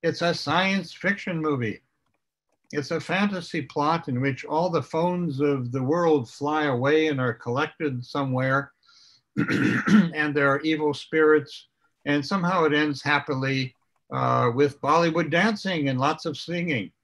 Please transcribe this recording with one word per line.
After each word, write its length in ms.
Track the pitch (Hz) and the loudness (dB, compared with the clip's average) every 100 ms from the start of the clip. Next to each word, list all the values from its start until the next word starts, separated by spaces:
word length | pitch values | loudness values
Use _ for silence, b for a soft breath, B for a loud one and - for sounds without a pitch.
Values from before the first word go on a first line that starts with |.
It's 200 | 170 156 | -4 -2
a 120 | 170 | -2
science 580 | 170 - 160 190 196 170 | -2 0 0 2 0 -4
fiction 480 | - 180 202 - 170 | -6 -4 -4 -4 -4
movie. 400 | 156 139 117 - _ _ _ _ _ _ _ _ _ | -2 0 -2 -6 _ _ _ _ _ _ _ _ _
It's 180 | 147 135 | -8 -4
a 100 | 165 | -6
fantasy 640 | - 180 208 190 170 170 | -2 0 0 -2 -6 -8
plot 460 | 139 - 147 165 165 | -6 -2 0 0 -2
in 120 | 123 | -2
which 240 | 135 127 | -2 -4
all 240 | - 156 180 | -4 -2 0
the 140 | 165 | -2
phones 580 | 135 165 175 180 175 131 | -2 -2 0 -2 -4 0
of 300 | 147 139 123 | 0 0 -2
the 120 | 131 | -4
world 460 | 127 170 170 147 117 | 0 2 4 2 0
fly 360 | - 143 151 | -6 -2 0
away 420 | 147 123 135 156 156 | 0 2 2 4 2
and 140 | 139 | 0
are 140 | 127 | -2
collected 720 | 113 - 123 151 - 156 127 | -2 -4 -4 -4 -4 -4 -4
somewhere, 680 | 120 147 135 127 131 135 135 _ b b b | -6 -4 -2 0 0 0 -2 _ b b b
<clears throat> 300 | b _ - | b _ -4
and 1000 | - - 139 - - 208 170 156 151 | -2 2 2 0 4 6 4 0 -2
there 160 | 143 143 | 2 2
are 100 | 139 | 2
evil 300 | 156 156 151 | 0 0 -2
spirits, 760 | 143 - 156 156 151 147 - - _ _ _ | -2 -2 2 6 4 2 -16 -20 _ _ _
and 200 | 143 147 | -2 -2
somehow 400 | 139 196 175 185 | 0 -2 0 2
it 100 | 156 | 2
ends 260 | 147 151 139 | 2 0 -2
happily, 760 | 147 147 151 135 135 135 131 _ _ _ _ | 0 -2 0 -4 -2 -2 -4 _ _ _ _
uh, 380 | 131 127 127 123 | -2 2 2 2
with 260 | 117 143 143 | 4 2 2
Bollywood 500 | 135 160 170 160 151 | 2 4 4 2 0
dancing 580 | 170 208 214 190 175 139 | 2 2 0 -4 -2 0
and 120 | 127 | 2
lots 260 | 139 160 170 | 0 0 -6
of 100 | 143 | -8
singing. 540 | - 175 175 135 90 _ | -6 -6 -2 -4 -6 _